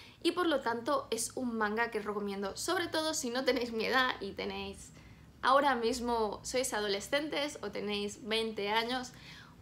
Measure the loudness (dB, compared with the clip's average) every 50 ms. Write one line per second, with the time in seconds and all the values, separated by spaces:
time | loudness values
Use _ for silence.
0 | -20 -20 -12 -2 0 0 2 2 2 2 2 2 2 0 -2 -2 0 0 0 0
1 | 0 -2 -2 -2 -2 -4 -4 -4 -2 -2 0 0 0 2 2 2 0 0 0 -2
2 | -2 -2 -2 -2 -2 -2 -2 -2 -4 -4 -4 -4 -2 0 0 0 0 0 0 0
3 | 0 0 -2 -2 -2 -2 -2 2 2 2 2 2 0 -2 -2 0 0 2 4 4
4 | 4 2 0 -2 -6 -6 -6 -4 -4 -4 -4 -4 -6 -8 -10 -12 -16 -18 -20 -20
5 | -20 -20 -20 -20 -20 -20 -10 -2 4 6 6 8 8 6 4 4 4 2 2 0
6 | 0 0 0 2 2 0 -2 -4 -6 -2 -2 0 0 0 0 0 0 0 0 -2
7 | -2 0 0 0 0 0 0 -2 -2 -2 -4 -6 -8 -6 -4 -4 -2 -2 -2 -2
8 | -2 -4 -6 -8 -4 -2 0 0 0 -2 -2 -2 -2 0 2 2 2 0 0 -2
9 | -4 -6 -10 -16 -18 -18 -18 -18 -18 -20 -20 -8